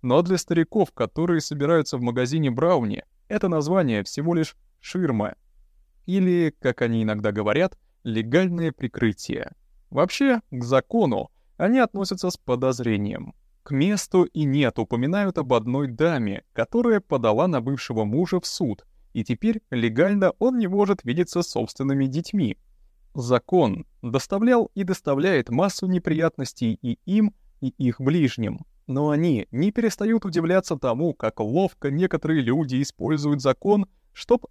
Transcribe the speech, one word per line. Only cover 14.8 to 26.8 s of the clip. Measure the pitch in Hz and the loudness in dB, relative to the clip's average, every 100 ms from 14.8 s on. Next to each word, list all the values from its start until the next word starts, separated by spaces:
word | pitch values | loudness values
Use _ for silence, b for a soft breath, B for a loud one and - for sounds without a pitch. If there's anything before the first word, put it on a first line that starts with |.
| 113 120 131 190 196 175 | -4 -2 -2 0 -2 -4
об | 139 | 0
одной | 123 113 131 143 | 0 0 -4 -4
даме, | 117 160 151 110 98 _ | 0 0 0 -4 -6 _
которая | - 113 226 240 214 | -6 -2 0 2 2
подала | - 139 113 107 175 | 0 0 2 2 2
на | 156 | 0
бывшего | 117 135 - 113 107 | -2 -6 -4 -2 0
мужа | 120 175 180 | 0 0 -2
в | - | -4
суд — | - 151 101 _ _ _ | -4 -4 -4 _ _ _
и | 120 | -6
теперь | 110 120 220 220 _ | -4 -2 0 -2 _
легально | 123 117 110 180 202 190 - | -2 0 2 2 4 2 2
он | 233 254 | 0 0
не | 202 | 0
может | 196 202 196 | 0 2 0
видеться | - 135 175 170 | -2 -2 -2 -2
с | - | -4
собственными | - 113 - 135 139 135 | -4 -6 -4 -2 0 0
детьми. | 135 170 208 131 - _ _ _ _ _ 147 | -2 -4 -2 -2 -4 _ _ _ _ _ -10
Закон | 120 123 - 180 135 95 - _ | 0 0 2 2 2 0 -10 _
доставлял | 123 127 - 196 233 247 220 - | -4 -4 -2 0 4 4 2 -4
и | |
доставляет | 185 185 - 139 175 170 117 | -4 -4 -2 0 2 0 0
массу | 120 190 - 190 | 0 0 -2 -2
неприятностей | 185 170 156 165 - 131 - 120 107 | -2 0 0 0 -2 -10 -4 -4 -2